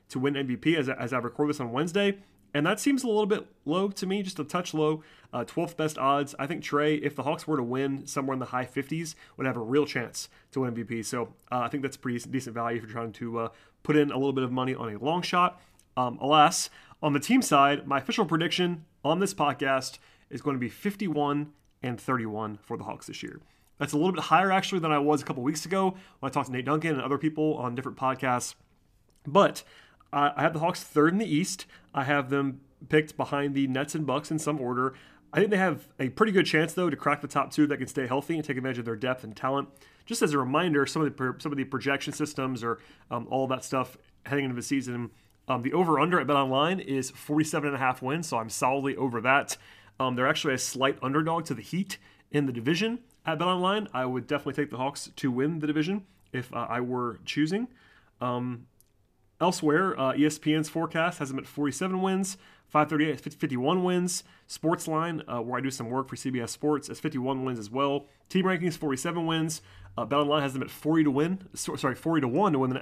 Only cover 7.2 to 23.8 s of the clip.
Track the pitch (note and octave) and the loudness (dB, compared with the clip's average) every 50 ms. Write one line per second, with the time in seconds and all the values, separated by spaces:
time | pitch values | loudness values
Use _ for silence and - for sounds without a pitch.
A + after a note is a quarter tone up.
7.2 | A#2+ C#3 D#3+ D#3+ - D3+ D#3 C3+ A#2+ A#2 B2+ C3 C#3 C#3 C#3 C#3 C#3 C#3 - D3 | -2 -2 -2 -2 -2 -2 0 0 0 0 0 0 0 0 -2 -4 -6 -6 -4 -2
8.2 | C3+ C3+ C3 C3 B2 - B2+ B2+ B2+ B2+ - C#3 C3+ - D#3+ D#3+ E3+ D#3 - - | -2 -2 -2 -4 -4 -4 -4 -4 -4 -4 -4 -6 -4 -4 -4 -6 -6 -8 -12 -16
9.2 | - - _ - C3+ C3 A#2 A#2 A2 A2 C3 D3 C#3+ D3 - C3 A#2 - - - | -20 -16 _ -4 -2 -2 -2 -2 -2 2 2 2 2 2 0 -4 -4 -6 -8 -12
10.2 | - - _ - _ _ - C3+ C3 B2 A2+ A#2 A2+ G2+ A#2 A2+ G#2+ - B2+ B2 | -12 -14 _ -20 _ _ -4 -2 -2 -2 -2 -4 -6 -6 -6 -6 -4 -4 -4 -4
11.2 | A2+ - - _ _ - B2 B2 A#2+ A2+ - C#3+ C3 C3 - - - C3 A#2+ A#2+ | -4 -6 -8 _ _ -4 -4 -2 -2 -2 -2 -4 -4 -6 -6 -6 -4 -4 -4 -4
12.2 | - B2+ B2 C3+ C3 B2 A2 A#2 A#2 A#2 A#2 A2+ G#2+ A2 A2 A#2 A#2 A2+ G#2 - | -4 -4 -4 -4 -4 -4 -4 -4 -2 -2 -2 -4 -6 -8 -8 -8 -8 -8 -8 -8
13.2 | A#2+ A#2 A2+ A#2 A2+ A2+ - - - _ _ _ - - D3 D3+ D3 C#3+ A#2 B2+ | -8 -6 -4 -4 -4 -6 -8 -12 -20 _ _ _ 0 2 4 4 4 4 2 0
14.2 | C3+ C#3 C3 C3 C3 A#2+ B2 B2+ B2+ C3 - - A#2+ A2+ G#2 G2+ A#2+ D3 E3 F3+ | 0 0 0 0 0 0 0 -2 -2 -2 -2 -4 -6 -6 -6 -4 -2 0 0 0
15.2 | E3 - F#3 F3+ F3+ F3+ F3+ - - _ _ _ _ _ - B2+ B2+ B2 A#2 - | 0 0 2 2 2 2 0 -4 -16 _ _ _ _ _ -2 -2 0 0 -2 -2
16.2 | A#2+ C#3 D3+ D#3 D3 E3 - - - - - - - - - - - D3+ C#3 C#3+ | 2 6 8 8 8 8 6 2 -4 -6 -8 -16 -20 -20 -8 -2 0 0 2 2
17.2 | - - A#3+ C4+ - - D#3 C#3 C#3 C#3 C#3+ C#3 - C3+ C#3 C#3 C3 - - - | 2 4 4 4 6 6 6 6 6 6 4 2 -2 -2 -2 -2 -2 0 0 0
18.2 | G#3 D3 E3 D#3 E3 E3+ - - F3+ F3 F3 D#3+ - - _ _ - C#3 E3 F3+ | 2 2 2 0 0 0 0 2 2 0 0 -4 -8 -16 _ _ 0 2 2 2
19.2 | G3+ G3 G3 - D3+ C#3+ C3 B2+ C#3+ C3+ C3+ C3 B2+ - - - - - _ _ | 2 0 0 0 0 0 0 0 2 2 2 2 0 -4 -10 -14 -20 -20 _ _
20.2 | _ - C#3 B2 - D3 C#3 B2+ B2 A2 - - - G3+ G3+ G3+ G#3 F3+ D3+ D3 | _ -14 -12 -6 -4 -2 -2 -2 -2 -4 -6 -4 -4 -4 -4 -2 -2 -2 0 0
21.2 | C#3+ C#3+ C#3+ D3 D3 D3 - _ _ _ _ _ - B2+ A#2+ G#2+ - - C3 A#2+ | 2 2 0 0 -2 -6 -10 _ _ _ _ _ -6 -6 -6 -4 -2 0 0 0
22.2 | A2 A2 G#2 G#2+ A2 G#2+ G#2+ G2+ _ - A#2 - G#2 G2+ - - - - - - | 0 -2 -4 -4 -6 -6 -8 -10 _ -10 -8 -8 -8 -8 -10 -10 -12 -14 -12 -12
23.2 | - - - - - _ _ _ _ _ _ - | -12 -12 -14 -16 -20 _ _ _ _ _ _ -6